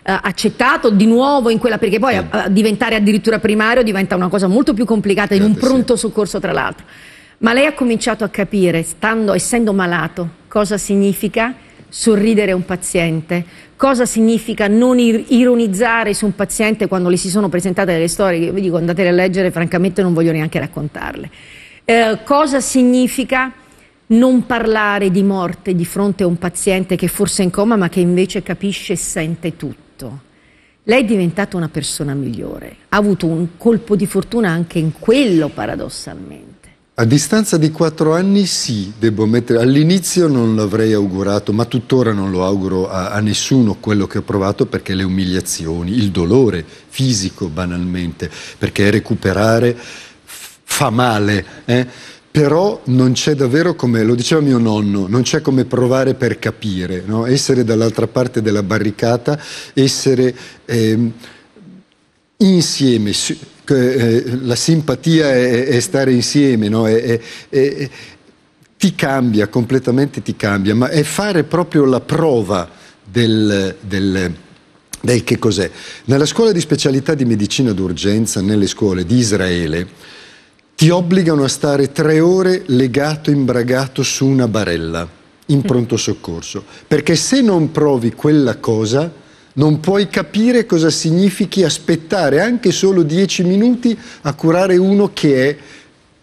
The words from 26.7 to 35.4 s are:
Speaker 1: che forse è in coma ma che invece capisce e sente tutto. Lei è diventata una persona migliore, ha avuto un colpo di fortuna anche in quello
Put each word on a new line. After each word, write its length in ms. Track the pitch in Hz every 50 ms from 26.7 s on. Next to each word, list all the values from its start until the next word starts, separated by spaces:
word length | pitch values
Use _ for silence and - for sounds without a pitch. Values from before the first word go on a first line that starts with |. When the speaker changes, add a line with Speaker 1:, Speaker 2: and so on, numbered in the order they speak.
| 190 185 185 180 190
Speaker 1:
che 100 | 170 -
forse 360 | 170 - - 202 - - - 196
è 20 |
in 80 | 180 170
coma 240 | - 202 226 233
ma 120 | 208 185 170
che 120 | - 190
invece 420 | 175 175 180 180 190 185 - 208 175
capisce 520 | - 185 - - 202 185 - - - 196
e 20 |
sente 600 | 170 - - - 190 160 160 170 - - 170 156
tutto. 640 | - - 139 110 - _ _ _ - - 120 117 139 - _ _ _ _ _ _ _ _ _ _ _ _
Lei 200 | - 220 262 269
è 20 |
diventata 520 | 208 233 196 180 170 160 - 202 208 -
una 120 | 180 165 151
persona 440 | - 160 143 - - - 151 143 139
migliore, 640 | 139 135 123 117 - - - - - - - - - _ _
ha 80 | -
avuto 300 | 202 208 208 190 175 180 160
un 220 | 165 160 175 165 -
colpo 380 | - - 233 233 208 - - 208
di 120 | 185 202
fortuna 420 | - - 196 185 - - 233 226 185
anche 300 | 160 165 175 170 - 175
in 100 | 156 160 151 -
quello 500 | - - 233 269 285 226 180 160